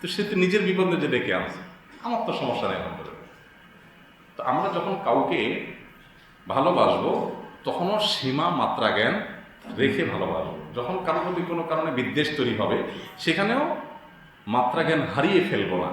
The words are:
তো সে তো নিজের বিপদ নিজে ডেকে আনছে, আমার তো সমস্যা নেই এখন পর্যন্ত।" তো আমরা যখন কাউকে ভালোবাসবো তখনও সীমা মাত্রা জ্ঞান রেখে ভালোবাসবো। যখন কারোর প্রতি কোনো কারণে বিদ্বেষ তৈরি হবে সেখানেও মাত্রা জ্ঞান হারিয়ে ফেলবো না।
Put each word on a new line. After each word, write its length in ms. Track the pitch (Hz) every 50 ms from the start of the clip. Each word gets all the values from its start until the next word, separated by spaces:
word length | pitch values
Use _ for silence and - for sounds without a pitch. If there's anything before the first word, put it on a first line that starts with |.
তো 60 | -
সে 160 | 170 - 208 196
তো 120 | - 214
নিজের 260 | 180 185 180 196 208
বিপদ 240 | 185 185 180 180 180
নিজে 220 | 170 170 147 147
ডেকে 260 | 139 127 120 - 104 92
আনছে, 240 | 92 - - - - - - - - - - - - -
আমার 160 | 240 240 - 220
তো 60 | 190 -
সমস্যা 340 | - 143 120 123 - -
নেই 100 | 95 95
এখন 120 | 90 87 85 -
পর্যন্ত।" 200 | - - - - - - - - - - - - - - - - - - - - - - - - - - - -
তো 60 | - -
আমরা 260 | 131 127 123 - -
যখন 260 | 175 175 - - 180 - -
কাউকে 600 | 120 143 139 - 135 123 117 107 117 - - - - - - - - - - - - - - - - - - -
ভালোবাসবো 880 | - - 135 147 180 180 139 107 - 104 - - - - - - - - - - - - - -
তখনও 360 | 135 - - 175 190 214 214
সীমা 500 | 208 - - - 135 131 131 147 170 175
মাত্রা 420 | - 131 110 98 - 113 113 104
জ্ঞান 280 | 98 104 110 131 185 208 - - - - - - - - - - -
রেখে 280 | - 135 139 - - 165
ভালোবাসবো। 520 | - - - 92 90 87 80 - - - - - - -
যখন 300 | 120 123 - - 180 -
কারোর 160 | 165 156 -
প্রতি 200 | 170 180 180 170 -
কোনো 160 | 165 165 165 160
কারণে 280 | 165 160 160 151 131
বিদ্বেষ 460 | 135 127 120 107 - 147 147 - -
তৈরি 180 | - 123 117 107
হবে 280 | 104 101 101 - 98 - - - - - - - -
সেখানেও 560 | - 165 156 170 202 214 240 277 302 330 - - - - - - - - - - - - - - -
মাত্রা 360 | 104 117 123 123 107 143 165 156
জ্ঞান 180 | 156 160 147 - - 95
হারিয়ে 280 | 139 147 196 196 180 - -
ফেলবো 280 | 151 104 98 90 90
না। 100 | 90 90 92